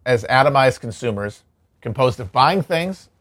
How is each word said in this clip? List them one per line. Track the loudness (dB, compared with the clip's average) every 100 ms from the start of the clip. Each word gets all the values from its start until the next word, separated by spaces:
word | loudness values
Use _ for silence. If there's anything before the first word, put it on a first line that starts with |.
as | -2 -2
atomized | 2 2 4 4 2 0
consumers, | -8 -8 -6 -6 -8 -12 _ _ _ _
composed | -8 0 0 0
of | -4
buying | 2 2 2
things | -2 -4 -4 -10 _ _